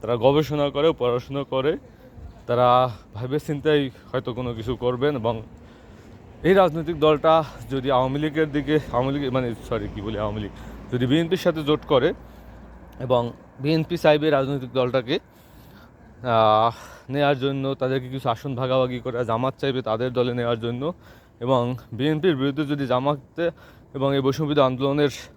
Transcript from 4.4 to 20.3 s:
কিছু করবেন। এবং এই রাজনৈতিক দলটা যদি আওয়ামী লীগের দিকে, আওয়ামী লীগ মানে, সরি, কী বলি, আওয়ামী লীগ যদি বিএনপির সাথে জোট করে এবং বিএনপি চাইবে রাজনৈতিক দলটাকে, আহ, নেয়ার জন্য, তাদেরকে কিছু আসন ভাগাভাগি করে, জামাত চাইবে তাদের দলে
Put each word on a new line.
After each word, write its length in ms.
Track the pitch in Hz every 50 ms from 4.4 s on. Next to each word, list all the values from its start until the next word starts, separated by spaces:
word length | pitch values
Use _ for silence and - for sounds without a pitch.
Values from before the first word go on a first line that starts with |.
| 127 123 120
কিছু 220 | 110 107 113 127
করবেন। 400 | 110 120 123 127 120 127 147 147
এবং 260 | 131 107 117 117 113 107 - - - - - - - - - - - - - - - - - - - -
এই 100 | 156 190
রাজনৈতিক 460 | 190 190 175 147 165 160 143 175 151
দলটা 440 | 143 156 156 147 147 160 160 160 156 131 - - 113 110
যদি 220 | 131 135 123 135
আওয়ামী 280 | 135 123 127 131 131 143
লীগের 320 | 151 156 139 151 160 151
দিকে, 280 | 135 147 143 131 156 151 131 - -
আওয়ামী 260 | 120 127 135 139 143
লীগ 140 | 143 135 123
মানে, 220 | 131 127 120 113 104 - -
সরি, 180 | 123 110 101 101 90
কী 60 | 104
বলি, 180 | 98 107 110 101
আওয়ামী 220 | 107 107 104 107
লীগ 100 | 104 98 - - - - - - - -
যদি 140 | - 123 127
বিএনপির 320 | 123 131 160 170 170 180 175
সাথে 260 | - 180 165 160 156
জোট 220 | 143 151 147 -
করে 280 | - 151 131 120 165 262 - - - - - - - - - - - - - - - - -
এবং 320 | 127 127 127 123 120 120 120 - - - - -
বিএনপি 380 | 131 143 160 160 160 - 175 165
চাইবে 320 | - 160 151 151 147 156
রাজনৈতিক 440 | 147 135 135 131 143 139 123 123 120
দলটাকে, 460 | 131 127 127 123 135 120 117 147 208 - - - - - - - - - - - - - - - - - - - - -
আহ, 480 | 127 117 113 110 107 107 107 110 117 117 - - - - - - -
নেয়ার 300 | 127 143 147 143 147 131
জন্য, 340 | 123 139 139 139 135 135 135
তাদেরকে 360 | - 135 131 131 135 127 127
কিছু 200 | 127 135 127 131
আসন 260 | 113 113 - 143 135
ভাগাভাগি 440 | 117 131 127 131 131 131 127 123 123
করে, 260 | 113 131 120 120 127
জামাত 280 | 110 113 113 127 131 131 _
চাইবে 240 | - 139 127 127
তাদের 320 | 127 110 110 110 123 127 123
দলে 200 | 123 123 123